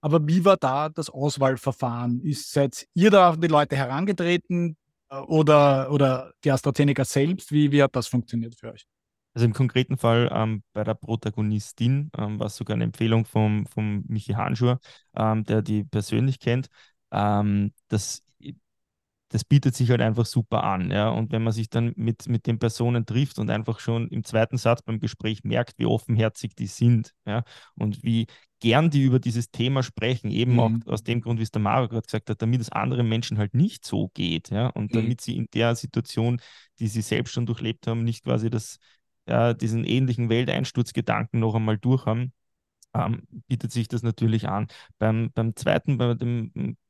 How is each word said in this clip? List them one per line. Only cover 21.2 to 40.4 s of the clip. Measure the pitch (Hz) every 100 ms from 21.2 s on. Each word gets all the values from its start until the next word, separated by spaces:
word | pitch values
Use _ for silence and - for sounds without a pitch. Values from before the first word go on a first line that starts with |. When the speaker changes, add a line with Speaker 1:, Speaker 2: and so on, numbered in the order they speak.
| 113
Speaker 2:
wenn | 113
man | 113
sich | 110 110
dann | 117 117 -
mit, | 113 110 -
mit | 117 -
den | 113
Personen | 117 - 120 120
trifft | 110 113 139 -
und | 110
einfach | 110 110 113
schon | - 117 117
im | 120
zweiten | - 110 113 127
Satz | 117 120
beim | - 110
Gespräch | 113 - 110 110
merkt, | 113 120 120 -
wie |
offenherzig | 117 113 - 113 110 - -
die | - 101
sind, | - 120 117 110 _ -
ja, | 110 117 - -
und | - 107 101
wie | - 113 127 - _ _
gern | 117 131 165
die | 143
über | 135 127
dieses | 123 117 113
Thema | - 123 135
sprechen, | 123 - 113 123 107
eben | 104 123
Speaker 1:
Mhm. | 120
Speaker 2:
auch | 113 113 -
aus | 110
dem | - 120
Grund, | 120 113
wie |
es | 110
der | 113
Maro | 104 120 123
gerade | 117 -
gesagt | 113 -
hat, | 110
damit | 113 123
es | 110
anderen | - 113 123 117
Menschen | 113 117 107
halt | 104
nicht | 123 196 -
so | - - 92
geht, | - 92 82 -
ja, | 98 123
und | - 104
Speaker 1:
Mhm. | 113
Speaker 2:
damit | 117 123
sie | - 123
in | 117
der | 113 117
Situation, | 120 - - - - 117 123 - - _ -
die | 110
sie | 110
selbst | 104 117 123
schon | -
durchlebt | 117 117 117 113 -
haben, | 117
nicht | 117 117
quasi | - 120 113
das, | 113 - - _ _ _ _ -
ja, | 120 117
diesen | 117 113 113
ähnlichen | - 123 131 117 117
Welteinsturzgedanken | 113